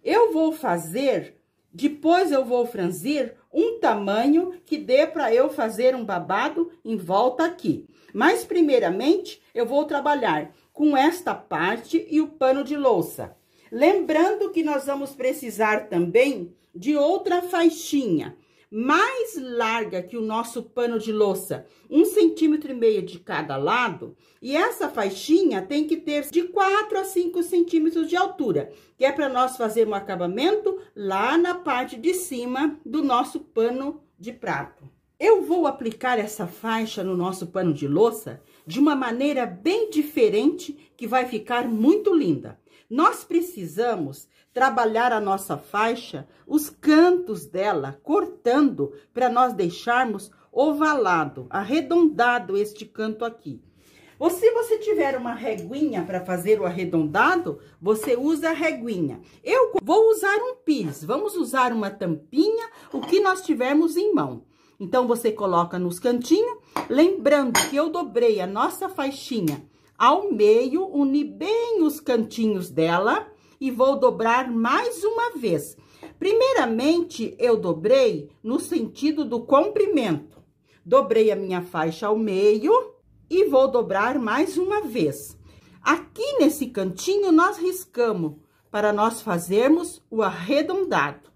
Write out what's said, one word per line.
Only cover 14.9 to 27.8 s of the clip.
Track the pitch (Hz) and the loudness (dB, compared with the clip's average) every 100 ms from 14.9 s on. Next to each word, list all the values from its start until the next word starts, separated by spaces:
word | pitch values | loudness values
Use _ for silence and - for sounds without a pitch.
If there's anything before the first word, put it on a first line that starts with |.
| 277 277 | -6 -8
precisar | - 254 - 240 196 214 214 - | -4 -4 -4 -8 -2 0 0 -2
também | 175 170 214 277 233 170 _ _ | -2 2 4 4 2 -10 _ _
de | 175 220 294 | -8 -2 2
outra | 294 381 - 349 | 2 2 0 -2
faixinha, | 359 359 330 320 - 285 240 160 113 - _ _ _ | 0 2 2 2 -4 -2 0 -2 -2 -14 _ _ _
mais | 214 254 320 480 523 440 339 | -4 0 2 2 -2 -6 -8
larga | 254 233 226 233 214 185 | -8 -4 -2 -2 -4 -6
que | 180 240 | -8 -8
o | |
nosso | 220 220 233 247 | -4 -4 -6 -10
pano | - - 240 226 | -10 -4 -2 -2
de | 220 | -4
louça, | 214 208 185 - 131 - _ _ | 0 2 0 -6 -10 -10 _ _
um | 285 415 | 4 4
centímetro | 415 339 - 311 302 262 | 6 2 4 0 0 -4
e | 247 | 0
meio | 226 208 | 2 2
de | 170 - | -4 -14
cada | - 160 156 135 | -8 -6 -4 -4
lado, | 147 233 233 160 - - _ _ | 0 0 -2 -6 -14 -20 _ _
e | 240 294 | -4 0
essa | 466 - 311 | 0 -2 -6
faixinha | 240 196 190 - 339 349 196 | -2 -4 -6 0 2 4 0
tem | 185 285 302 | -2 -4 -2
que | 330 | -4
ter | - 294 285 | -2 -4 -2
de | 330 | -2
quatro | 359 403 381 403 427 381 | -2 0 2 0 0 -4
a | |
cinco | 381 349 349 349 | -2 -4 -2 -4
centímetros | 339 359 339 330 | 0 0 2 0